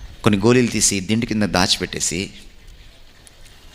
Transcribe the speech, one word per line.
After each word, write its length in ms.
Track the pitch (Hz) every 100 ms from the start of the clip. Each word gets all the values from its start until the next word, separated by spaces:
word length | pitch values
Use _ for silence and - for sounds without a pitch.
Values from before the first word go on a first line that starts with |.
| - -
కొన్ని 180 | 113 101
గోళీలు 260 | 110 123 117
తీసి 340 | 113 - 101
దిండు 260 | 92 113 117
కింద 160 | 107
దాచిపెట్టేసి, 880 | 101 90 98 - 90 76 - 85 98 - - - - - - - - - - - - - -